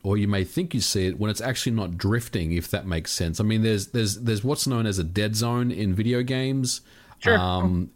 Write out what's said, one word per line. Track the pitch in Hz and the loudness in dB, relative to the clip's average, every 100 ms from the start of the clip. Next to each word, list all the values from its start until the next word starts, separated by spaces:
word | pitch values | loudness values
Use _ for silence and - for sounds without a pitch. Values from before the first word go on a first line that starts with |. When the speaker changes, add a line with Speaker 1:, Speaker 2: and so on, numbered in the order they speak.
Speaker 1:
or | 98 104 | 0 2
you | 101 | 2
may | 98 | 2
think | 90 - 180 110 | 0 -2 -2 -2
you | |
see | - 101 92 | 0 0 0
it | 92 | 0
when | 107 | -2
it's | 104 | -2
actually | 117 123 - | -4 -2 -2
not | 113 92 87 | -2 -2 -2
drifting, | 98 117 117 101 80 | 0 0 0 -2 0
if | 85 82 | -2 -2
that | 95 95 | -4 -2
makes | 82 80 | -4 -2
sense. | - 85 85 | -2 -2 0
I | |
mean, | 107 110 | 2 2
there's, | 110 107 95 | 2 0 0
there's, | 120 107 98 | -2 0 -2
there's | 120 107 | -2 0
what's | 123 143 - | 0 -2 0
known | 120 113 | 0 0
as | 95 | 0
a | |
dead | 82 92 107 110 | -2 0 0 0
zone | 117 120 123 | 0 2 0
in | 90 104 92 | 0 0 0
video | 110 123 | 2 0
games. | 123 131 131 135 127 - - - - - | 0 -2 0 0 -2 -4 -10 -20 -20 -2
Speaker 2:
Sure. | - 220 | 2 4
Speaker 1:
Um, | 90 90 90 90 90 | 4 2 2 2 -2